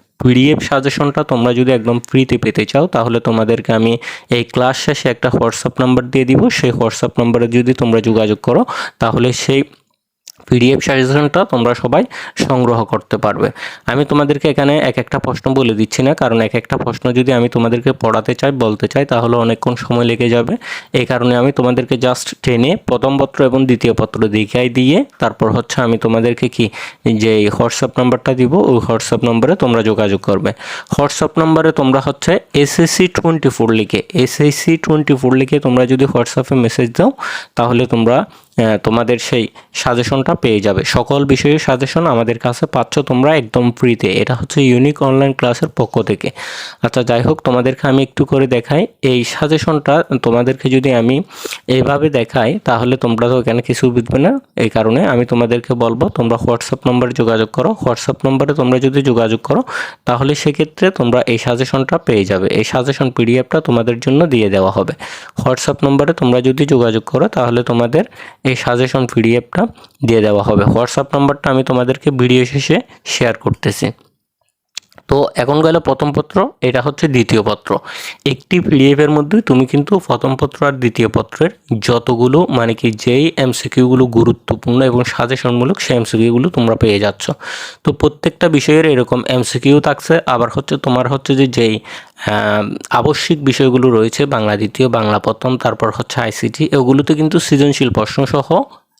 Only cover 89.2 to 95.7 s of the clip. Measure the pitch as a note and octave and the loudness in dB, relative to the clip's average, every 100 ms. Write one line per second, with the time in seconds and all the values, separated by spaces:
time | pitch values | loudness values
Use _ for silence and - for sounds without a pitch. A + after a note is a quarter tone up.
89.2 | - B2+ A2+ B2 C#3 D3 D3 C#3 - E3 | -2 -2 -2 -2 2 4 2 -4 0 0
90.2 | - B2 A#2 C#3 - C#3 C3+ B2 B2 C3+ | 0 -2 -2 -4 -6 -4 -2 -2 0 -4
91.2 | - C3+ C3 A#2+ A2+ G#2+ - - - - | -2 0 2 2 0 0 -8 -20 -20 -10
92.2 | - G#2+ G#2+ G#2+ G#2 - - A#2+ C3+ C#3+ | -4 -2 0 -2 -4 -8 -4 0 0 -2
93.2 | - D3+ C3+ B2+ C3+ B2 B2+ A2+ A2+ - | -2 0 0 2 2 2 2 2 0 -2
94.2 | C#3+ A#2+ G#2+ G#2 G#2 - C3 A#2 G#2+ G#2 | -2 -2 -2 -2 -4 0 0 0 0 -2
95.2 | - A2 B2+ B2+ A#2+ | -2 -4 -4 -2 -4